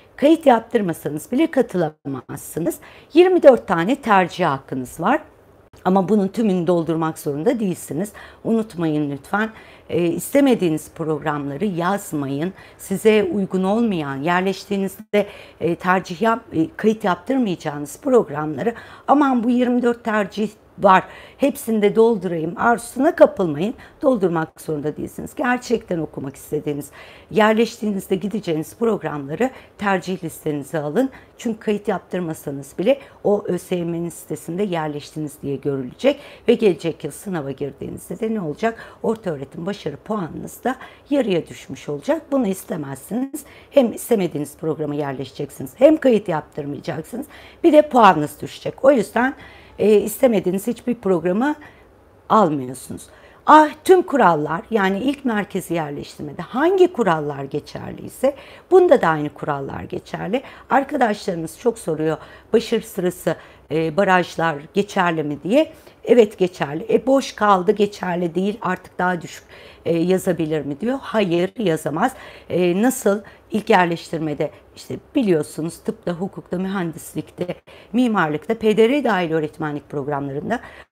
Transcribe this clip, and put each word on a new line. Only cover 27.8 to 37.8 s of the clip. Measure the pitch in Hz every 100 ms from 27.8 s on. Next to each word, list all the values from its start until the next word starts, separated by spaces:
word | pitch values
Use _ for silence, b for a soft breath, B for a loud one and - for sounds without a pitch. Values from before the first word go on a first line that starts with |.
| 214 196 - 196
gideceğiniz | 190 208 175 160 156 -
programları | 226 196 156 147 139 156 254 B B -
tercih | 202 190 175 190
listenize | 165 - 156 147 139 165
alın. | 147 156 262 B B -
Çünkü | 240 220
kayıt | - 208 208
yaptırmasanız | 180 - 185 170 160 - 139 139 -
bile | 185 277 B B
o | - 208 -
Ö | 180
S | - 180
Y |
M'nin | 170 165 170
sitesinde | - - - - 175
yerleştiniz | 208 170 156 147 - - 151 -
diye | 139 135
görülecek | 147 139 127 - 254 285 B B -
ve |
gelecek | 233 220 170 165 151
yıl | 151
sınava | - - 180 139
girdiğinizde | 135 143 -